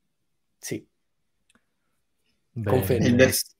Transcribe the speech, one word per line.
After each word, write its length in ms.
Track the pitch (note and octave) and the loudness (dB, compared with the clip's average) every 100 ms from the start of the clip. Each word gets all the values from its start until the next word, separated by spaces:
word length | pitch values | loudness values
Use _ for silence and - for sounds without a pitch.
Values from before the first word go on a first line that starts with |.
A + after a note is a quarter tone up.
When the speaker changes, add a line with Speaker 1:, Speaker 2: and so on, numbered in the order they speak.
| _ _ _ _ _ _ | _ _ _ _ _ _
Speaker 1:
Sì. 280 | - A2 - _ _ _ _ _ _ _ _ _ _ _ _ _ _ _ _ | -14 -12 -14 _ _ _ _ _ _ _ _ _ _ _ _ _ _ _ _
Speaker 2:
Bene. 260 | - G2+ B2+ | -10 -2 0
Speaker 1:
Confermo. 280 | - B2 | 0 0
Speaker 3:
E 40 | B2 | 2
il 60 | |
back-, 420 | A#2+ C3 - - _ | 4 2 0 -8 _